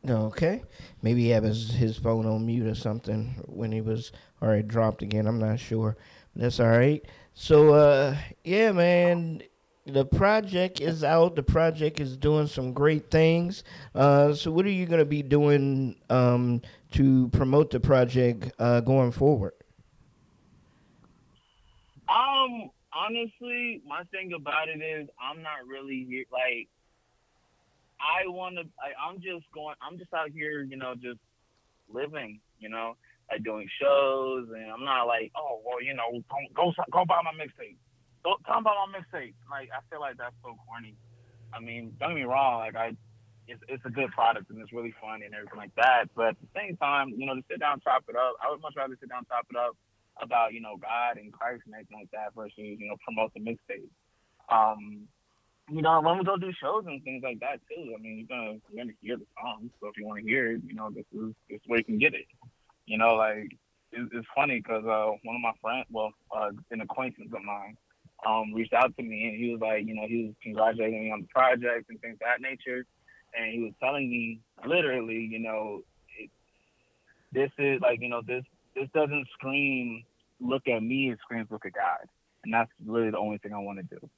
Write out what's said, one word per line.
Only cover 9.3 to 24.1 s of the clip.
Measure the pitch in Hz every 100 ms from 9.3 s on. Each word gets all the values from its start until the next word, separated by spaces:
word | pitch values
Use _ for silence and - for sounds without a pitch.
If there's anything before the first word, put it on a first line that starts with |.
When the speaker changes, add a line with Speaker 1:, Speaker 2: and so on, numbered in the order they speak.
| 156 - _ _ _
Speaker 1:
the | - 139 135
project | - 196 214 208 185 185 185
is | 151 165
out. | 151 165 170 165
The |
project | 135 165 165 156 151 156
is | 139 131
doing | 147 151 147
some | - 127
great | 123 147 156 -
things. | 160 160 165 175 196 - - -
Uh, | - 139 143 143
so | 147 170
what | 160
are | 196
you | 190 180
gonna | 165
be | 147 147
doing, | 139 147 147 143 139 135 135 - _
um, | 123 123 123 123 120 - - _
to | - 135 131 127
promote | - 131 143 156
the | 127
project, | 123 131 123 127 123 113 123 -
uh, | 117 120
going | 113 135 127
forward? | 117 139 139 98 - _ _ _ _ _ _ _ _ _ _ _ _ _ _ _ _ _ _ _ _ _ _ _ - -
Speaker 2:
Um, | 220 262 277 262 240 196 _ _
honestly, | 156 196 233 233 _ 240 240 240 226 143
my | 151
thing | 175